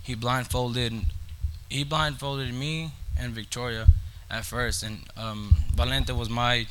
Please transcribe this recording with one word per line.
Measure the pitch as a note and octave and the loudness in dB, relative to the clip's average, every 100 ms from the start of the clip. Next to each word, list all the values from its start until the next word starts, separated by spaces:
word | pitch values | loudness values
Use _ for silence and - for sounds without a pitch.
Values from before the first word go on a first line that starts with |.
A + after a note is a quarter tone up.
He | - A#2+ | -8 -4
blindfolded, | A#2 B2+ A#2+ B2+ B2 A#2+ A#2+ A2+ - - - - - - - | 0 0 0 -2 0 0 -2 0 -2 -2 -8 -4 -4 -4 -6
he | C3 | -4
blindfolded | C#3+ D#3 D3+ C3 C#3 C#3 B2+ | 0 2 2 0 -4 -4 -4
me | B2 D3 D#3+ D#3+ - - - | -4 -4 -4 -6 -8 -2 -2
and | B2 | -2
Victoria | A2+ G#2 - B2 A2+ A2 - - - - | -6 -6 -6 -4 6 8 8 2 -12 -6
at | A2 | -6
first, | - A#2 A#2 G#2+ | -4 -2 0 -2
and, | A2 G#2+ - - | -4 -8 -12 -8
um, | A2 G#2+ G#2 - - - | -6 -6 6 6 6 2
Valente | A#2+ C3+ C3 B2 | 2 2 0 -2
was | A#2 | -2
my | A#2 A#2+ A#2+ A2+ | 0 2 2 0